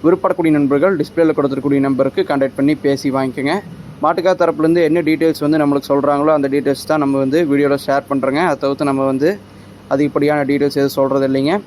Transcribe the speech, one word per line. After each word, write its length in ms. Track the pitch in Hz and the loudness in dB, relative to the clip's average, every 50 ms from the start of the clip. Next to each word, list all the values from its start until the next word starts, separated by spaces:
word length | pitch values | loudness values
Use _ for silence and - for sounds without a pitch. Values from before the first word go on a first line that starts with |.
விருப்பப்படக்கூடிய 500 | - 160 185 180 - 190 180 - 165 160 | 4 2 2 2 0 -2 -2 0 2 2
நண்பர்கள் 460 | 151 147 143 135 143 143 156 190 196 | 2 2 2 2 2 2 2 2 2
டிஸ்பிளேல 380 | 151 147 - - 165 165 160 151 | 0 -4 -4 0 0 2 2 2
கொடுத்துருக்கக்கூடிய 480 | - 139 139 139 131 123 143 143 139 135 | 0 0 -2 -2 -2 -2 0 0 0 0
நம்பருக்கு 340 | 139 135 127 139 135 - 190 | 0 0 0 0 0 0 -2
கான்டாக்ட் 360 | 185 - 147 135 135 135 - - | -2 -2 0 0 0 -2 -2 0
பண்ணி 160 | 135 147 151 | 0 0 0
பேசி 360 | - - 143 139 131 - 139 | 0 0 -2 -2 0 -2 -2
வாங்கிக்கோங்க. 440 | 127 135 135 131 120 147 135 143 165 202 196 - - - - - - - | -2 0 -2 -2 -4 -4 -4 -2 -4 -4 -6 -10 -18 -18 -18 -20 -10 -2
மாட்டுக்கார் 400 | - 151 170 185 165 190 185 180 | -2 0 0 2 0 0 2 2
தரப்புலேருந்து 420 | 180 165 156 147 156 160 170 175 165 | 0 0 0 0 2 2 4 4 2
என்ன 180 | 151 160 175 | 2 2 0
டீட்டெயில்ஸ் 440 | 160 151 160 143 160 160 156 - 147 | 2 0 0 2 2 0 0 0 0
வந்து 160 | 147 156 160 | 0 2 2
நம்மளுக்கு 300 | 147 143 143 139 135 - | 2 2 0 0 0 0
சொல்றாங்களோ, 420 | 143 143 139 147 143 139 143 156 156 | 0 2 2 2 0 2 2 2 2
அந்த 140 | 151 139 | 2 0
டீட்டெயில்ஸ் 420 | 139 135 143 131 143 139 135 - - | 0 0 0 0 0 -2 -2 -2 -2
தான் 120 | 156 156 143 | -2 -2 0
நம்ம 120 | 139 139 | 0 0
வந்து 240 | 135 135 135 135 165 175 | 0 0 0 0 0 0
வீடியோல 320 | 147 139 143 143 139 143 | 2 2 2 2 2 0
ஷேர் 320 | 135 - - 139 139 - - | -2 -2 -2 -2 -2 -2 -2
பண்றோங்க. 320 | 139 139 123 135 131 151 180 | -4 -2 -2 -2 -2 0 0
அதை 140 | 175 143 | 0 -2
தவிர்த்து 340 | 131 - 139 139 131 156 143 | -2 -2 -4 -2 -2 -2 -2
நம்ம 140 | 135 135 135 | 0 0 0
வந்து 260 | 135 131 131 143 170 202 196 - - - - - - - - - - | -2 0 0 0 0 -2 -2 -12 -20 -20 -20 -20 -20 -20 -20 -6 -4
அதிகப்படியான 520 | 143 139 147 143 - 147 143 147 151 147 143 | -2 0 0 0 0 0 0 0 0 0 0
டீட்டெயில்ஸ் 380 | 131 143 143 143 143 139 143 | -2 0 0 0 0 0 0
எதுவும் 160 | 139 139 - | -2 -2 0
சொல்றது 300 | 139 135 135 135 139 135 | 0 0 0 0 0 0
இல்லைங்க. 280 | 135 135 135 135 147 180 208 202 | 0 0 0 0 0 -2 -2 -4